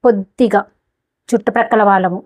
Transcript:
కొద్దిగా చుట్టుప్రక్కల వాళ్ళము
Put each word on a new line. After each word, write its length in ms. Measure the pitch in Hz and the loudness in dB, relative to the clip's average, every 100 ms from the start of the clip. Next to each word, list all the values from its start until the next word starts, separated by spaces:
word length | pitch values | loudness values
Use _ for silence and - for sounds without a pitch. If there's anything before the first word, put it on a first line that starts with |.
కొద్దిగా 600 | 254 208 190 _ 240 208 - _ _ _ _ _ - | 2 0 -6 _ 0 0 -4 _ _ _ _ _ -6
చుట్టుప్రక్కల 480 | 233 214 233 226 226 | -4 -2 -2 0 0
వాళ్ళము 400 | 202 190 185 180 | 2 2 0 -6